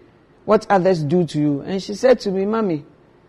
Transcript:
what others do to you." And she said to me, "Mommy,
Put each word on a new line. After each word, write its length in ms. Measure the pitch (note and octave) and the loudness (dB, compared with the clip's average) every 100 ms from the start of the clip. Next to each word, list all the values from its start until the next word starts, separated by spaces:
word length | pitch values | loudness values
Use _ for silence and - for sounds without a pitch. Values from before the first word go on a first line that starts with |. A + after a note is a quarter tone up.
| - _ _ _ - | -20 _ _ _ 0
what 220 | G#3+ - | 0 2
others 320 | G3 F3 F3+ | 2 2 0
do 220 | D3 F3+ | 0 0
to 160 | E3 D3+ | 0 0
you." 220 | D3 C#3+ - | -2 -2 -4
And 160 | F#3+ | -8
she 140 | F#3 G3+ | -8 0
said 240 | B3+ B3 | 2 2
to 100 | G3+ | 2
me, 160 | F#3+ G3 | -2 -2
"Mommy, 380 | A3+ G#3 D3+ - _ _ _ | -2 -2 -4 -6 _ _ _